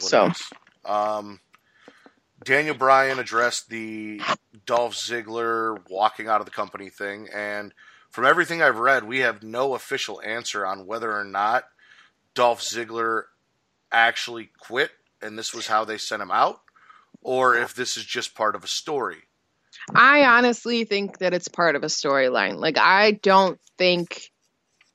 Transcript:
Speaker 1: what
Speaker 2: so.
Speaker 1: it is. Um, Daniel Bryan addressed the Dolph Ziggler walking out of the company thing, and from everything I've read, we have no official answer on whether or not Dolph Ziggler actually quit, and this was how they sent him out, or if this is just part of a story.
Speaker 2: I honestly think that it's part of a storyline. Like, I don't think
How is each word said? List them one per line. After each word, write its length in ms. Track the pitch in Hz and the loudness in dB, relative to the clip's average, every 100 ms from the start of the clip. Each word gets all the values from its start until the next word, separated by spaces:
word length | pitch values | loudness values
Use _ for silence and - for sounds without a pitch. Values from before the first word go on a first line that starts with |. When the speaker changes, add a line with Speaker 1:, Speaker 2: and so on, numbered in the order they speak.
Speaker 1:
what 80 | - | 2
Speaker 2:
so. 160 | 113 90 | 4 4
Speaker 1:
it 60 | |
is. 120 | - - - _ _ - | 0 -10 -18 _ _ -6
Um, 540 | 104 107 107 104 98 _ _ _ _ - _ _ _ _ _ | -4 -2 -4 -8 -16 _ _ _ _ -20 _ _ _ _ _
Daniel 320 | - 135 151 139 | 0 0 0 0
Bryan 440 | 131 135 135 131 | 4 4 4 -2
addressed 500 | 117 117 120 - - | -2 0 0 -2 -8
the 500 | 113 110 110 107 104 - 107 _ 110 - | -12 -10 -10 -10 -8 -6 -6 _ _ -2
Dolph 300 | 120 120 101 | 0 0 -4
Ziggler 800 | - 117 110 113 117 113 110 104 - | -6 -6 -6 -6 -4 -2 -2 -6 -8
walking 400 | 92 107 - 110 | 0 0 0 -2
out 140 | 107 | -2
of 40 | 101 | -2
the 60 | |
company 380 | - 101 98 95 | -8 -8 -10 -18
thing, 380 | - 101 101 107 | -12 -10 -10 -12
and 440 | 104 104 104 101 - - _ _ | -10 -8 -8 -12 -18 -20 _ _
from 160 | - 127 | 0 4
everything 380 | 165 165 170 | 4 2 2
I've 160 | 147 110 | 2 2
read, 240 | 123 135 | 2 0
we 160 | 107 131 | 0 -2
have 240 | 123 104 | -2 -2
no 320 | 110 117 139 120 | -8 -4 -2 -4
official 440 | - 135 - 98 104 | -6 -8 -8 -10 -8
answer 400 | 117 117 104 95 | -8 -8 -6 -6
on 220 | 98 95 | -6 -8
whether 240 | 113 113 104 | -8 -6 -6
or 80 | 101 | -6
not 400 | 98 104 127 - _ _ _ _ _ _ | -2 0 -2 -4 _ _ _ _ _ _
Dolph 280 | - 120 117 | 0 2 2
Ziggler 640 | - 113 110 117 113 110 - _ _ _ _ _ _ | -4 -8 -8 -4 -2 -4 -6 _ _ _ _ _ _
actually 580 | 113 117 - - 113 107 _ | 4 4 2 -6 -10 -16 _
quit, 320 | - 120 156 - _ _ | -6 -4 -4 -6 _ _
and 160 | 107 107 | -14 -10
this 160 | - | -10
was 140 | 117 110 | -10 -2
how 180 | 110 110 | -2 -2
they 140 | 107 | -6
sent 240 | - 107 | -8 -8
him 80 | 92 | -4
out, 300 | 104 156 - _ _ _ _ _ - | 0 0 -2 _ _ _ _ _ -14
or 320 | 127 131 127 120 | -4 2 4 2
if 200 | 120 - | 0 -6
this 220 | 123 113 | -8 -8
is 60 | |
just 300 | 104 123 - | -8 -8 -8
part 220 | - 107 101 | -2 -2 -2
of 80 | |
a 40 | 101 | -8
story. 500 | - - 143 101 80 _ _ _ _ _ - - | -8 -6 -4 -4 -8 _ _ _ _ _ -20 0
Speaker 2:
I 320 | 220 254 294 269 | 6 8 8 8
honestly 600 | 233 247 233 233 233 226 | 6 4 2 -2 -4 -2
think 340 | 202 196 - | -2 -4 -4
that 140 | 180 175 | -2 -2
it's 120 | - | -4
part 280 | - 170 143 | 0 2 2
of 80 | |
a 40 | 156 | -2
storyline. 720 | - 143 139 127 123 95 - | -4 0 2 2 2 0 0
Like, 220 | 160 127 | 0 4
I 320 | 107 190 214 | 6 6 4
don't 480 | 208 196 190 190 - _ - | 2 4 6 4 0 _ 0
think 540 | 180 175 170 - - _ _ _ _ _ _ | 2 2 -2 -10 -18 _ _ _ _ _ _